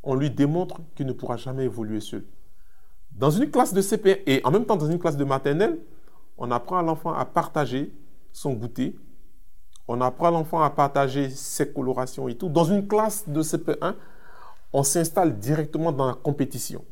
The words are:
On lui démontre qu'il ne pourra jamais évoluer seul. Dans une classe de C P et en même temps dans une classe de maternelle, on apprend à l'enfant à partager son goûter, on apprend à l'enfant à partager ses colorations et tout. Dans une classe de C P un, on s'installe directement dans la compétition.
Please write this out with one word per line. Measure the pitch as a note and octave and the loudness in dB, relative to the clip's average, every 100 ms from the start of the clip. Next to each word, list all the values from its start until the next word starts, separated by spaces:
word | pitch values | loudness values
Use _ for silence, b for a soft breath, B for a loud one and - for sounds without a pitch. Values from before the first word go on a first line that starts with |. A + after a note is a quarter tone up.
On | - C3 | 0 2
lui | D3 | 2
démontre | G#2+ C#3+ E3 F3+ - E3 - | 4 2 4 -2 -6 -10 -4
qu'il | C3+ | -4
ne | |
pourra | A#2 B2+ A#2 | -4 -4 -4
jamais | C3 C3 C3 | -4 -2 -2
évoluer | A2 G#2+ G#2+ | -2 -2 -4
seul. | - G#2 - - - - - - - - - | -4 -8 -8 -10 -10 -10 -10 -10 -12 -10 -10
Dans | - C3+ | 2 4
une | E3+ D4+ | 4 2
classe | - B3 | 4 4
de | F#3 | 4
C | G3 A3 | 2 4
P | F#3+ G3 - | 4 4 4
et | C3+ - | 4 6
en | |
même | F#3 - | 4 4
temps | G#3 | 2
dans | D3+ | 2
une | E3+ | 2
classe | E3+ D3 | 0 0
de | |
maternelle, | C#3+ C3+ C#3+ D3 A3+ E4 - b b b b - | 0 2 2 2 2 0 -6 b b b b -8
on | A#2+ | -2
apprend | B2 - F3+ | -2 0 0
à | |
l'enfant | E3 D#3+ E3 | 2 0 -2
à | C#3+ C3 | -2 0
partager | - - D#3+ C3+ C3 D3 - - - - | 0 0 0 0 0 -4 -8 -12 -12 -12
son | - D3 | -6 -4
goûter, | A#2+ A#2 - C3 - - - - - - - - - - | -4 -4 -2 -4 -4 -12 -12 -12 -12 -12 -10 -10 -10 -4
on | A#2+ | 2
apprend | B2+ B2 E3+ | 2 4 2
à | |
l'enfant | E3+ D#3 E3 | 2 0 4
à | D3+ | 4
partager | D3 C#3 C#3+ C#3 C3+ C3+ | 4 2 4 2 2 -2
ses | C3 - - C#3+ | -4 -8 -2 -2
colorations | - B2+ B2 B2+ - C3 | 0 -2 0 -2 -4 -6
et | A#2 | -4
tout. | F#3+ | 2
Dans | D3+ E3 | 4 6
une | G3+ G3+ | 4 2
classe | G#3+ A3 G#3 - | 2 2 -2 -2
de | D3 | 0
C | D#3 D#3+ | 0 0
P | - - | 0 0
un, | F3 G3 B B B B B B B | -2 -4 B B B B B B B
on | C3+ | 2
s'installe | C3 F3 E3 - E3+ G#2+ | 4 2 2 4 2 2
directement | A2 D#3 D3+ D3+ E3 | 0 0 0 0 0
dans | C3+ C3+ | 2 0
la | |
compétition. | A#2 D3+ C#3+ B2+ B2 - - - | 2 -2 0 -2 -2 -8 -8 -10